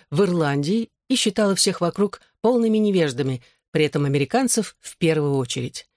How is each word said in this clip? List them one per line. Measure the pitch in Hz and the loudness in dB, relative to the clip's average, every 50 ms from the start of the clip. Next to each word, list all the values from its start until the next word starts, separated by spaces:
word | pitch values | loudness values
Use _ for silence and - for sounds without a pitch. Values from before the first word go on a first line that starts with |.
| _ - | _ -4
в | 147 165 202 | 0 0 0
Ирландии | 180 175 170 156 143 139 143 143 156 208 226 226 - _ _ _ | 2 2 0 0 0 0 -2 -2 -2 -2 -2 -4 -6 _ _ _
и | - 262 | -4 -2
считала | - - 220 - - 214 196 190 | 0 0 0 0 0 0 0 2
всех | - - 196 180 - | 0 0 0 0 0
вокруг | 175 170 - 196 208 196 - - _ _ _ _ | -2 -2 0 0 -2 -2 -4 -8 _ _ _ _
полными | - 226 254 233 226 226 214 214 | 0 2 2 2 2 2 2 2
невеждами, | 214 208 190 180 160 143 120 135 139 135 131 120 - _ _ _ _ _ | 2 2 2 2 0 0 0 -2 -4 -4 -4 -6 -8 _ _ _ _ _
при | - 156 156 | 0 0 0
этом | 147 - 151 143 | 2 0 0 0
американцев | 139 139 143 139 - - 247 269 233 - 226 190 - - _ | 0 0 0 0 0 0 0 0 0 0 -2 -2 -4 -6 _
в | - - - | -16 -16 -6
первую | - 170 160 160 156 147 143 139 | -2 0 0 2 2 0 0 0
очередь. | 135 131 - - 131 123 123 - - - _ _ | 0 -2 -4 -6 -6 -8 -8 -10 -14 -18 _ _